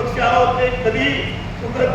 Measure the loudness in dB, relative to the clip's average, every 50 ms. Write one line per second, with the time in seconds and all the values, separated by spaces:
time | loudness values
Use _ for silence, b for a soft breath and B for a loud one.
0 | -4 -4 -2 0 2 4 4 4 4 4 2 2 0 0 0 0 -2 -2 0 0
1 | 0 0 0 -2 -4 -6 -6 -6 -8 -8 -8 -8 -8 -6 0 0 0 0